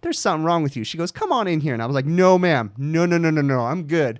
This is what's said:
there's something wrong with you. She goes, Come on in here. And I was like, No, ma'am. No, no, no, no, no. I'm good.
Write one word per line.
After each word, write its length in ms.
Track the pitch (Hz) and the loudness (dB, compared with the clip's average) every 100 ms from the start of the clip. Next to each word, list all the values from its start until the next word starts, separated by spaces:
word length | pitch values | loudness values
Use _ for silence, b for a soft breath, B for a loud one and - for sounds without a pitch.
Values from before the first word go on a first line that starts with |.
there's 180 | 339 320 | -6 -4
something 260 | 220 165 | -2 0
wrong 180 | 160 170 | 0 0
with 120 | 147 | 0
you. 80 | 131 | -4
She 140 | 110 165 | -10 -6
goes, 140 | 170 | -8
Come 200 | - 427 | -6 -2
on 160 | 277 185 | -2 0
in 120 | 165 | -2
here. 140 | 151 | -2
And 80 | 117 | -4
I 40 | |
was 100 | 117 | -2
like, 100 | 139 | -2
No, 320 | 135 170 185 185 | 0 4 6 6
ma'am. 340 | 180 147 110 104 | 4 2 -2 -6
No, 280 | 143 160 | -2 0
no, 120 | 175 170 | 2 2
no, 120 | 165 | 2
no, 120 | 156 | 2
no. 200 | 143 135 | 2 0
I'm 220 | 117 165 | -2 -4
good. 360 | 151 165 139 | -2 0 0